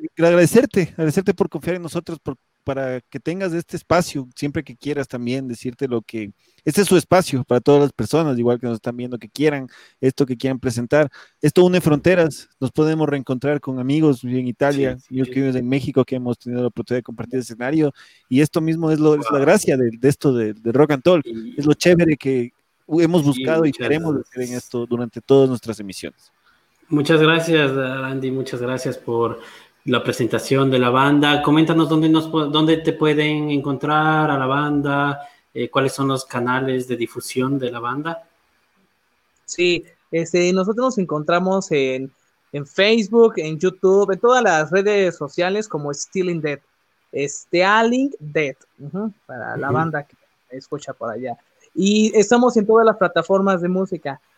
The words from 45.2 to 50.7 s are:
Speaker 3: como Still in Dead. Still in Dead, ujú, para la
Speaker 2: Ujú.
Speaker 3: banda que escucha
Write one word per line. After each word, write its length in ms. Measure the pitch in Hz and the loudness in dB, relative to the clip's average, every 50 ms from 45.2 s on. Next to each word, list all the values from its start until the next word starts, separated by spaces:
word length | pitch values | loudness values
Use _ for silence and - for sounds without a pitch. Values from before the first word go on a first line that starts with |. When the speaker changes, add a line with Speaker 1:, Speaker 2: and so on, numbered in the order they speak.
| 147 139 - - 175 185 196 214 214 - | -8 -8 -4 -2 -2 -2 -2 -4 -6 -6
Speaker 3:
como 240 | - 151 147 143 143 | -8 -8 -6 -6 -8
Still 360 | - - - - 196 180 180 | -8 -10 -8 -4 -4 -2 -2
in 120 | 175 160 | -2 -4
Dead. 180 | 151 147 143 139 _ _ _ _ _ _ _ _ _ _ - | -4 -6 -6 -8 _ _ _ _ _ _ _ _ _ _ -6
Still 800 | 131 143 143 - - - _ - 175 180 196 214 226 233 233 247 | -6 -6 -6 -6 -10 -10 _ 0 2 2 4 4 4 2 2 2
in 180 | 262 269 277 - - | 0 -2 -2 -4 -8
Dead, 360 | 151 151 147 160 151 135 135 _ _ _ _ - | -12 -6 -4 -2 -2 -4 -6 _ _ _ _ -18
ujú, 340 | 143 147 - 190 214 220 196 _ _ | -16 -12 -10 -8 -8 -8 -10 _ _
para 300 | - 131 120 113 117 117 | -16 -14 -12 -10 -8 -8
la 120 | 123 127 139 | -6 -4 -2
Speaker 2:
Ujú. 100 | 127 156 | -2 0
Speaker 3:
banda 260 | 160 165 156 147 143 | -2 -2 -4 -6 -8
que 140 | _ _ _ _ _ _ _ _ _ | _ _ _ _ _ _ _ _ _
escucha 420 | 127 135 - - | -18 -18 -14 -12